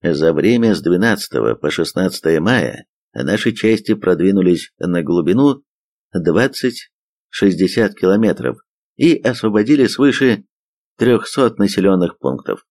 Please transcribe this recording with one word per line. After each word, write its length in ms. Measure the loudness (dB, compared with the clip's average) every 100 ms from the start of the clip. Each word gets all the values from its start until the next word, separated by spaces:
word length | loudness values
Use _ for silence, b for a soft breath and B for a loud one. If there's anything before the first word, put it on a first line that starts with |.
За 320 | -2 0 0
время 420 | 2 2 2 2 0
с 60 |
двенадцатого 720 | 0 0 0 -2 -4 -4 -2 -2
по 160 | -4
шестнадцатое 680 | -4 -4 -2 -4 -2 -2 0
мая 460 | 2 0 -2 -8 -20 _ _
наши 400 | -8 -4 -2 -2
части 400 | -2 0 0 -2 -2
продвинулись 760 | 0 2 2 2 2 0 -4 _
на 240 | -4 -4
глубину 640 | 0 -2 0 2 2 0 _ _ _ _ _
двадцать-шестьдесят 1800 | -4 0 0 0 -2 -6 -6 -18 _ _ _ _ -2 0 2 0 0 -2 0
километров 640 | 0 2 0 -2 -6 -8 _ _ _ _
и 180 | 0 2
освободили 720 | -2 -2 -2 0 2 2 2
свыше 560 | 2 0 2 0 0 -6 _ _ _ _ _
трёхсот 600 | 0 0 -2 0 0 0
населённых 600 | -2 2 2 2 0 -4
пунктов. 480 | -6 -6 -8 -8 _